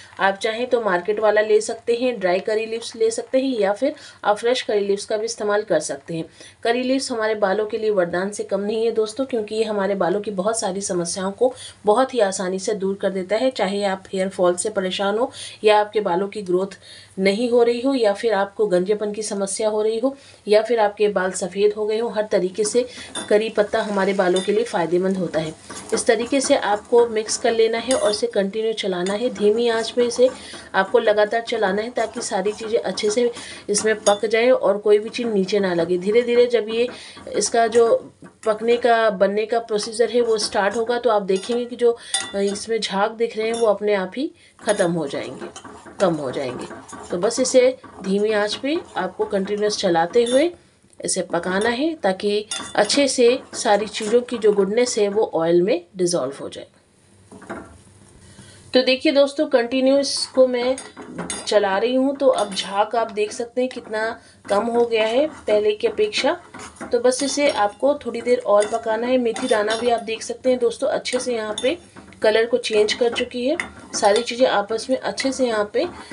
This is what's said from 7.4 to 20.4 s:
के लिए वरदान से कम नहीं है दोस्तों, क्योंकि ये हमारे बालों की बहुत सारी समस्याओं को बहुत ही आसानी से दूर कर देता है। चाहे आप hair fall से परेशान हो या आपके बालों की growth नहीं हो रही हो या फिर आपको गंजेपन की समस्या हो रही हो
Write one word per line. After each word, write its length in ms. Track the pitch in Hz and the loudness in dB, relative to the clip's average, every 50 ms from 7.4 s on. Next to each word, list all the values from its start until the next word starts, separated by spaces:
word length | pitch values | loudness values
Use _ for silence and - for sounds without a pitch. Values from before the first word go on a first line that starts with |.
| 208 190 - 214 214 | 0 2 2 0 -2
के 120 | 214 233 214 | -2 -4 -2
लिए 120 | 214 214 | 0 0
वरदान 400 | 202 185 175 170 175 180 190 202 | 2 2 2 0 0 -2 -2 -4
से 140 | 202 - 214 | -4 -6 -6
कम 160 | - 202 196 | -4 -4 -2
नहीं 240 | 202 208 233 220 226 | -2 -2 -2 0 0
है 80 | 233 | 0
दोस्तों, 320 | 220 220 220 214 - - 269 | 0 0 -2 -2 -2 -6 -4
क्योंकि 300 | 269 254 226 208 214 220 | -2 -2 -4 -4 -2 -2
ये 100 | 220 220 | -2 -2
हमारे 300 | 214 214 202 190 196 202 | 0 0 0 0 0 0
बालों 260 | 190 180 165 185 208 | 0 0 0 0 -2
की 100 | 202 220 | -4 -4
बहुत 280 | 202 185 185 220 233 233 | -4 -2 -2 -2 -2 -2
सारी 200 | 214 190 180 196 | -2 -4 -4 -4
समस्याओं 520 | 196 - 185 175 170 170 - 190 185 196 | -4 -4 -2 -2 -4 -4 -4 -4 -4 -4
को 200 | 196 - 240 254 254 - - - - - - | -2 0 0 0 0 -4 -14 -18 -18 -2 2
बहुत 280 | 202 208 247 262 262 262 | 2 4 4 2 2 2
ही 60 | 233 | 0
आसानी 380 | 202 190 190 - 185 180 190 190 | 0 0 0 -2 -4 -4 -4 -4
से 160 | - 240 208 | -2 -4 -4
दूर 200 | 185 190 190 196 196 | -2 -2 -4 -2 -2
कर 80 | - 190 | -2 -2
देता 260 | 190 190 180 185 208 | -2 -4 -4 -2 0
है। 140 | 226 262 262 | 0 0 0
चाहे 320 | 254 - 202 190 202 202 202 | 0 0 -2 -2 -2 -2 -2
आप 200 | 196 190 190 - - | -2 -2 -4 -6 -6
hair 160 | - 190 190 190 | -4 -2 -2 -2
fall 280 | - - 180 180 175 | 0 2 2 2 2
से 140 | 180 - 220 | 2 -2 -4
परेशान 480 | 208 196 185 185 185 - 196 196 214 220 | -2 -2 -2 -2 -2 -2 0 0 0 0
हो 120 | 262 262 - - - - - - 208 | -2 -2 -6 -10 -16 -16 -6 2 4
या 140 | 214 208 214 | 6 6 6
आपके 200 | 208 208 - 214 | 4 2 0 -2
बालों 280 | 202 185 175 180 202 202 | 0 0 0 0 -2 -4
की 140 | 202 214 | -6 -8
growth 360 | 196 180 175 180 196 196 - - - - - - - - _ 190 | -4 -2 -2 -2 -2 -4 -8 -14 -20 -20 -20 -20 -20 -12 _ 0
नहीं 300 | 190 190 196 220 247 233 | 0 2 2 0 0 2
हो 120 | 240 247 | 4 4
रही 180 | 233 233 240 240 | 4 4 2 0
हो 140 | 247 277 277 | 0 0 2
या 180 | 254 220 202 | 2 2 2
फिर 220 | 202 - 240 226 208 | 2 0 0 0 0
आपको 320 | 190 202 196 - - 214 | 0 -2 -2 -2 -2 0
गंजेपन 460 | 190 180 180 180 196 208 208 220 208 | 2 2 2 2 0 0 -2 -2 -4
की 100 | 208 220 | -6 -6
समस्या 460 | 214 - 214 196 196 196 - - 220 214 | -6 -6 -4 -4 -4 -4 -2 -2 -2 0
हो 140 | 214 214 | 0 0
रही 160 | 214 220 226 226 | 0 0 0 0
हो 180 | 240 269 269 - - - - - | -2 -2 -2 -6 -14 -20 -20 -8